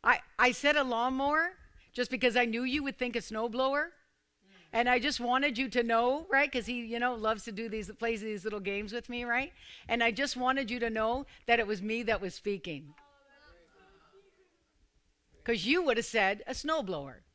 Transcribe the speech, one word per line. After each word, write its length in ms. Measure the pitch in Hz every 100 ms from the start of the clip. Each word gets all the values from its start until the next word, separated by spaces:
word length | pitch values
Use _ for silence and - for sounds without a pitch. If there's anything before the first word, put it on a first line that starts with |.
I, 160 | 220 247 - -
I 140 | 247
said 240 | - 285 294
a 80 |
lawnmower 720 | 262 226 247 262 277 302 339 381 - - -
just 200 | - 247
because 240 | 247 247 233
I 100 | 240
knew 180 | 226
you 200 | 254 277
would 140 | 277 -
think 180 | 247 226
a 40 |
snowblower. 680 | - 220 233 233 262 277 330 _ _ _ _ _ _ - _
And 180 | 220 247
I 100 | 247
just 200 | 262 269
wanted 380 | 240 254 285 226
you 120 | 262
to 140 | 247
know, 420 | 233 226 247 277 -
right? 200 | 269 285
'Cause 140 | 269 220
he, 200 | 247 226
you 140 | 233
know, 140 | 247
loves 300 | 240 220 220
to 80 | 233
do 180 | 202 226
these, 220 | 214 185
plays 300 | - 226 226
these 220 | 220 208
little 160 | 196 208
games 320 | 196 202 214
with 160 | 240 233
me, 160 | 240
right? 300 | 240 240 285 - - - -
And 160 | 233
I 80 | 233
just 240 | 208 277 247
wanted 360 | 254 262 240
you 80 | 240
to 100 | 233
know 360 | 220 220 254 277 - -
that 140 | 233
it 80 | 208
was 140 | 208
me 220 | 208 226
that 180 | 226 202
was 120 | 196
speaking. 600 | - 208 196 180 147 151 - - _ _ - - - _ _ 381 392 _ 392 392 _ 370 _ _ _ _ _ _ _ _ _
'Cause 220 | - 233 190
you 180 | 330
would 140 | 330 226
have 80 | -
said 360 | 226 196 208 -
a 60 |
snowblower. 680 | 262 294 320 196 165 139 123 _